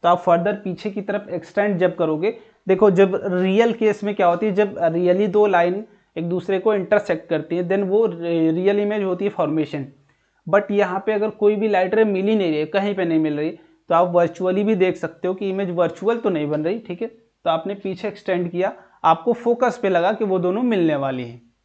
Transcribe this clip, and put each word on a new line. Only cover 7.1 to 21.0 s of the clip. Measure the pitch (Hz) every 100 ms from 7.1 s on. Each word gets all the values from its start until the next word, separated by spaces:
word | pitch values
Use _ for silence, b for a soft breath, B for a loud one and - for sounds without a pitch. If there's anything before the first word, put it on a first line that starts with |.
| 165 -
करती | 160 156 170
है, | 175
then | 196
वो | 190 202 226
रि-, | 170 170 170 160
रियल | 160 185 208
इमेज | 208 214
होती | 190 180
है | 196
फॉर्मेशन। | 196 156 156 147 147 135 - _ _ _ _ -
But | 190 202
यहाँ | 202 190 190 190
पे |
अगर | 214 214
कोई | 214 208 214
भी | 214
लाइट | 190 185
रे | 214
मिल | 220 190 196
ही | 220
नहीं | 180
रही | 151
है, | 156
कहीं | 196 202
पे | 196
नहीं | 175 160
मिल | 156 147
रही, | 156 - B B _
तो |
आप | 170 180
वर्चुअली | 175 170 165 185 185
भी | 208
देख | 214 185 175
सकते | 160 - 180
हो |
कि | 185 196
इमेज | 190 196
वर्चुअल | 175 170 170 190 233
तो | 220
नहीं | 170 147
बन | 151
रही, | 156 220
ठीक | - 175
है। | 226
तो | - _ _ 170
आपने | 165 180
पीछे | 202 196 180 214
एक्सटेंड | - - 180 175
किया, | 175 185 - B B
आपको | 160 165 240
फोकस | 233 233 240 247 240
पे | 202
लगा | 175 175
कि | 208
वो | 214 185
दोनों | 180 196
मिलने | 247 214 165
वाली | 147